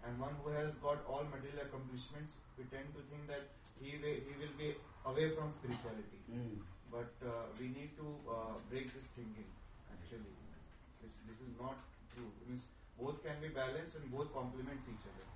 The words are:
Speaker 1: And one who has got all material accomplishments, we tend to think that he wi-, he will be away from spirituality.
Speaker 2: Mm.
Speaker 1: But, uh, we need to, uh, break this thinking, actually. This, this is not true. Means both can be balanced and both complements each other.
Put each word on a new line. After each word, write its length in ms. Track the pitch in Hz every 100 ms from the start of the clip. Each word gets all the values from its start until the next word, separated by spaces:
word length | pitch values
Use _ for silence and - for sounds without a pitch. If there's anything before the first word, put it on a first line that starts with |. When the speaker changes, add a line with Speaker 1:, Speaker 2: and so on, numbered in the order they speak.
| 117
Speaker 1:
And 140 | 123
one 160 | 135 147
who 100 | 147
has 200 | 147 151 -
got 180 | 147 147 -
all 160 | 139 151
material 360 | 135 135 143 139
accomplishments, 680 | 135 131 127 123 147 151 - - -
we 80 | 127
tend 160 | 139 143
to 80 | 151 131
think 160 | 147 147
that 220 | 143 139 - - -
he 160 | 139 151
wi-, 240 | 151 127
he 120 | 135 139
will 180 | 151 139
be 200 | 151 143 - - 135
away 280 | 131 160
from 180 | 156 151
spirituality. 680 | - 127 120 120 107 101 98 110
Speaker 2:
Mm. 320 | 117 120 101 87 - -
Speaker 1:
But, 180 | 117 120 - 123
uh, 240 | 117 113 107
we 140 | 127
need 240 | 135 147 151
to, 100 | 151 147 120
uh, 260 | 113 110 110 110
break 240 | 131 123
this 140 | 127 - -
thinking, 320 | 110 107 95 90 - - -
actually. 420 | 101 87 113 101 - - - - - - -
This, 100 | 110 - 110
this 140 | 113
is 120 | 127 110
not 160 | 123 135 - - -
true. 160 | 120 113 101 123
Means 160 | 123 - - - -
both 240 | 127 151
can 120 | 160 147
be 80 | 151
balanced 460 | 131 131 160 - 156
and 80 | 135
both 220 | 127 151
complements 540 | 135 123 127 135 135 -
each 160 | -
other. 240 | 101 - -